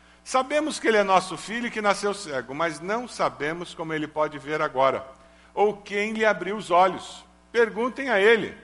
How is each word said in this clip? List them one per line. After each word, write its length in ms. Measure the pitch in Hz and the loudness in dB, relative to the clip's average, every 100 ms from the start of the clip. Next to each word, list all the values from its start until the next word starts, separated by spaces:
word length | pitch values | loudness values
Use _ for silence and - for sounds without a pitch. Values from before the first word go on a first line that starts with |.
| _ _ | _ _
"Sabemos 560 | - 262 269 302 302 - | -2 -2 0 0 -2 -2
que 80 | 240 | 2
ele 100 | 214 | 2
é 60 | |
nosso 320 | 196 185 180 165 | 4 4 2 -6
filho 320 | - 226 240 | -8 -6 -6
e 20 | |
que 100 | 220 | -2
nasceu 320 | 208 196 202 | 0 0 -2
cego, 400 | 202 160 131 120 | -4 -6 -6 -6
mas 280 | 139 165 147 | -4 -4 -4
não 260 | 175 226 247 | -6 -6 -6
sabemos 680 | - 170 - 147 170 175 | -4 -4 -2 -6 -6 -10
como 220 | - 160 | -10 -6
ele 140 | 156 151 | -6 -4
pode 280 | 156 151 147 | -2 -4 -4
ver 240 | 139 156 | -6 -2
agora, 460 | 151 127 135 110 - - - - _ | -2 2 2 2 -6 -16 -20 -20 _
ou 220 | - 208 202 | 0 0 0
quem 360 | - 202 214 | -6 -4 -2
lhe 140 | 220 220 | 0 2
abriu 300 | 202 180 214 | 2 -2 -6
os 160 | 165 | 2
olhos. 520 | 175 190 139 - - - _ _ | 4 4 2 -10 -16 -20 _ _
Perguntem 580 | 226 220 190 247 247 269 | 2 2 0 -4 -4 0
a 100 | 208 | 4
ele. 320 | 208 233 120 - | 6 6 2 -8